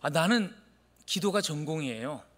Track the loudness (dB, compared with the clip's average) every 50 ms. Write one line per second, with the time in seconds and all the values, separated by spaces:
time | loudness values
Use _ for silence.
0 | -2 2 2 4 4 6 4 4 2 0 -6 -12 -20 -20 _ _ _ _ _ _
1 | -8 -4 -4 0 0 2 2 2 0 0 -4 -4 -4 -4 -4 -2 -2 -4 -6 -6
2 | -6 -8 -8 -8 -12 -18 _